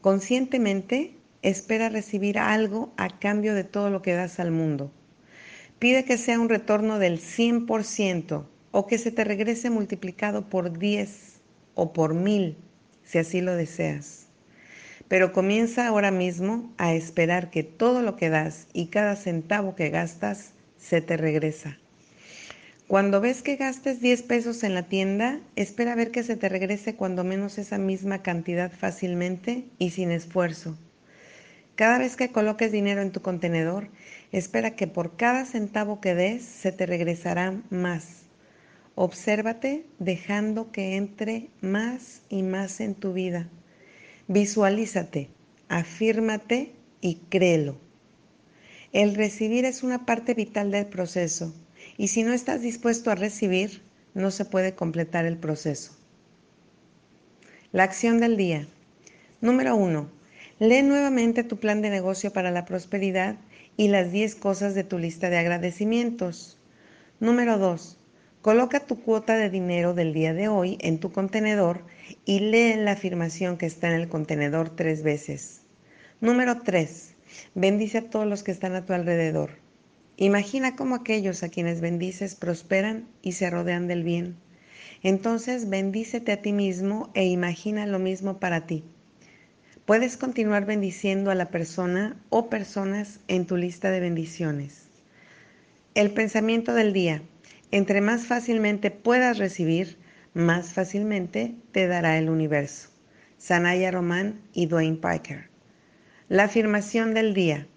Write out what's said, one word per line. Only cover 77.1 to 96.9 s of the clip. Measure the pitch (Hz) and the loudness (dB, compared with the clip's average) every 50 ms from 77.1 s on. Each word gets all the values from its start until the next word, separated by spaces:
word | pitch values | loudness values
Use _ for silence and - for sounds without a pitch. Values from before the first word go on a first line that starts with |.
| - _ _ - - - - - _ | -20 _ _ -20 -20 -20 -20 -10 _
bendice | 190 180 196 202 208 220 208 - 226 | 2 2 4 4 4 0 0 -2 -4
a | 226 233 | -4 -2
todos | - 220 214 | -2 -2 0
los | 214 208 202 202 | 0 -2 -4 -4
que | - 185 | -6 -6
están | 175 - 185 180 | -4 -4 -4 -4
a | 185 180 | -6 -4
tu | 185 190 | -2 -2
alrededor. | 180 175 170 175 170 165 160 156 156 151 143 - - _ _ _ _ _ _ _ _ _ _ _ | 0 2 2 2 2 2 0 0 -2 -2 -4 -8 -16 _ _ _ _ _ _ _ _ _ _ _
Imagina | - 190 196 202 202 196 202 - 269 262 262 254 | 2 2 4 4 4 2 0 -2 -2 -2 -2 -2
cómo | 254 277 262 254 | -2 -4 -2 -2
aquellos | 247 247 - 220 214 196 190 180 180 - | -4 -2 -2 -2 0 0 -2 -4 -4 -8
a | 170 | -8
quienes | - - 170 170 170 165 | -4 -4 -2 -2 -2 -2
bendices | 165 170 170 170 170 185 185 180 202 196 - | -2 -2 -2 -2 -4 -6 -6 -6 -8 -8 -8
prosperan | - - 170 175 165 - - 196 190 196 214 220 220 226 - - _ | -8 -4 -4 -4 -4 -4 0 0 2 2 0 -2 -6 -10 -14 -20 _
y | - 190 175 | -8 -8 -4
se | - 196 180 | -2 -2 -2
rodean | 170 175 170 175 175 175 175 175 | 0 -2 -2 -2 -2 -2 -2 -2
del | 175 175 170 | -2 -2 0
bien. | 170 170 170 170 180 175 - - _ - - _ - - - - - - - _ | 0 -2 -2 -2 -6 -10 -14 -18 _ -20 -20 _ -20 -20 -20 -20 -20 -20 -2 _
Entonces, | 185 190 190 196 233 233 226 233 254 254 254 233 202 | 2 2 2 2 0 0 0 -2 -4 -6 -4 -4 -2
bendícete | 196 196 190 196 190 214 226 226 - 240 233 233 | -2 -2 -2 -2 -2 -4 -6 -4 -6 -6 -2 -2
a | 208 202 | -2 -2
ti | 208 208 202 | 0 -2 0
mismo | 202 202 196 185 180 185 196 202 220 - - - | 2 2 0 0 -2 -2 -2 -2 -4 -6 -6 0
e | 196 190 | 0 2
imagina | 185 180 180 180 175 175 165 - 214 214 214 208 | 2 2 2 0 -2 -4 -4 -4 -4 -4 -4 -2
lo | 208 196 190 | -2 -2 -2
mismo | 185 185 190 185 190 196 190 190 | 0 -2 -2 -2 -4 -6 -4 -2
para | - 185 170 165 160 165 | -2 -2 -2 -2 -2 -4
ti. | 165 156 156 - - - _ _ _ _ - - - - _ _ _ _ _ _ - - _ | -6 -6 -6 -10 -20 -20 _ _ _ _ -20 -20 -20 -20 _ _ _ _ _ _ -20 -20 _
Puedes | - 208 226 247 247 240 | 2 4 4 4 0 -2
continuar | - - 262 240 - 226 214 208 202 196 | -4 -6 -6 -2 0 0 2 2 2 0
bendiciendo | 196 214 208 196 190 175 - - 202 190 196 196 196 190 | 0 -2 -2 -2 -2 -4 -2 -2 0 0 2 2 0 0
a | |
la | 185 180 175 | 0 0 -2
persona | - 175 165 160 - - 180 175 180 185 202 214 269 - - - | -2 -4 -4 -4 -4 -4 -2 0 0 0 -2 -2 -6 -10 -10 0
o | - 220 226 233 | 0 0 2 2
personas | - 220 202 - - 202 196 196 196 208 208 202 - - - | -4 -6 -6 -6 -6 -4 -4 -2 -2 -4 -6 -8 -12 -20 -6
en | - 190 185 180 | -2 0 0 0
tu | 170 190 | 0 -2
lista | 175 175 180 175 - - 196 | -2 -2 -2 -6 -4 -2 -2
de | 190 185 | 0 0
bendiciones. | 180 175 170 165 160 165 165 - 175 156 147 143 143 139 143 - - - _ _ _ _ _ _ - - - - - - _ _ _ _ _ _ _ _ _ | 0 -2 -2 -2 -4 -6 -6 -4 -4 -2 -2 -4 -6 -8 -12 -18 -20 -20 _ _ _ _ _ _ -20 -20 -20 -20 -20 -20 _ _ _ _ _ _ _ _ _
El | 214 208 208 208 | 4 4 4 4
pensamiento | 214 220 208 - 226 214 220 226 233 233 233 240 | 0 -2 0 0 0 2 2 2 0 0 0 2
del | 233 220 208 | 4 4 4